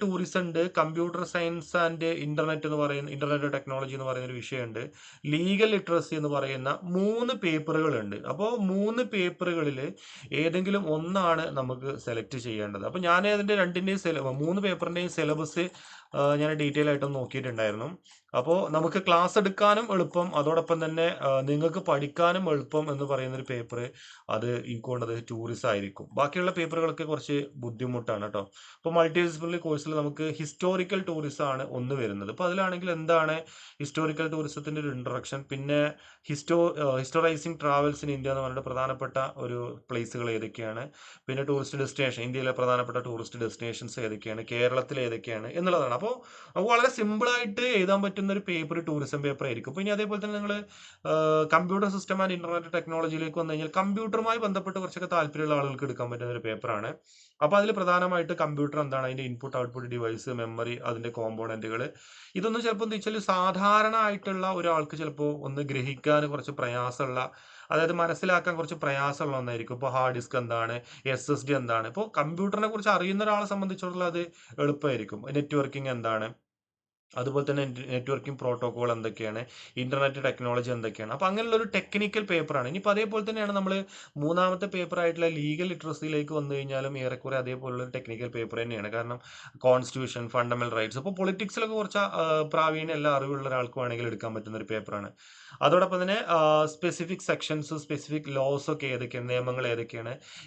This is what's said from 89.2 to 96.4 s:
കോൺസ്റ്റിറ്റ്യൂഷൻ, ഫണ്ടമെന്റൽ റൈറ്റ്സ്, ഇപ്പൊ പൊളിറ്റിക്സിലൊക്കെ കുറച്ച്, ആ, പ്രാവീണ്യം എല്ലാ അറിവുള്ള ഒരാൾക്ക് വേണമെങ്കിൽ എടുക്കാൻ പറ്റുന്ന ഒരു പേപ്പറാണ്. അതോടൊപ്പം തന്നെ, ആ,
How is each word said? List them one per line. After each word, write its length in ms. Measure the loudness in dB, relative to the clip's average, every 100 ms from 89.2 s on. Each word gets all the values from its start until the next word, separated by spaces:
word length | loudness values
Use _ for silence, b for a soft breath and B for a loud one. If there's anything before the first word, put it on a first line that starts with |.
| B B B 2
കോൺസ്റ്റിറ്റ്യൂഷൻ, 720 | 6 6 4 -4 -4 -4 -2
ഫണ്ടമെന്റൽ 460 | 0 2 2 0 0
റൈറ്റ്സ്, 220 | -2 -2
ഇപ്പൊ 140 | -6
പൊളിറ്റിക്സിലൊക്കെ 640 | -2 0 0 -4 -2 -2 0
കുറച്ച്, 220 | 0 0
ആ, 520 | 0 2 2 2 2
പ്രാവീണ്യം 420 | 2 2 2 -2 0
എല്ലാ 160 | 2
അറിവുള്ള 360 | 2 2 -2 0
ഒരാൾക്ക് 320 | 0 0 -2
വേണമെങ്കിൽ 280 | -2 -2 -4
എടുക്കാൻ 260 | -4 -6
പറ്റുന്ന 240 | -6 -6 -8
ഒരു 80 | -4
പേപ്പറാണ്. 420 | -4 -4 -6 -8 B B B B B
അതോടൊപ്പം 400 | 6 6 6 2
തന്നെ, 220 | 0 0 2
ആ, 380 | 4